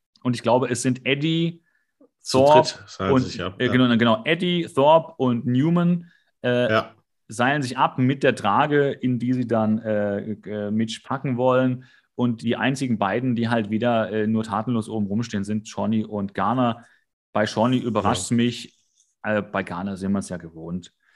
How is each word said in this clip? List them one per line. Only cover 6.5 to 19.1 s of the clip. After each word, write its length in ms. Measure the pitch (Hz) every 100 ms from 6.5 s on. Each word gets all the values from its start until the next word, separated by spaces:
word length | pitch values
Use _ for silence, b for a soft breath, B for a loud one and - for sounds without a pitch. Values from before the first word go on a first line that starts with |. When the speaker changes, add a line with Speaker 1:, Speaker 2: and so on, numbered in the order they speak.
| 123 120
Speaker 2:
Ja. 220 | 110 - _ _ _ -
Speaker 1:
seilen 360 | 107 123 147
sich 140 | 123 131
ab 180 | 147 -
mit 240 | 127 139
der 140 | 139 110
Trage, 560 | 104 110 151 143 139
in 260 | 113 127 120
die 160 | 120
sie 140 | 127 113
dann, 320 | 113 107 110
äh, 400 | 110 107 104 101 107 104 92
äh, 260 | 107 104
Mitch 300 | 107 110 -
packen 320 | - 135 139 120
wollen. 500 | 127 127 127 127 B B B
Und 280 | - 123 113
die 120 | 117 -
einzigen 420 | 117 131 131 107
beiden, 380 | 98 110 131 117
die 140 | 113
halt 200 | 117 101
wieder, 420 | 107 120 117 98
äh, 160 | 110 107
nur 160 | 110
tatenlos 440 | 110 101 110 117 107
oben 180 | 110 98
rumstehen, 360 | 104 113 104
sind 240 | 98 107 104
Shawnee 360 | - 104 110
und 300 | 104 104 98 -
Garner. 500 | 98 131 120 113 B B B _ _
Bei 140 | 107 110
Shawnee 320 | 110 117 127
überrascht's 500 | 120 107 101 123 -
Speaker 2:
Ja. 40 | 120
Speaker 1:
mich, 380 | 120 117 - _ _ _ _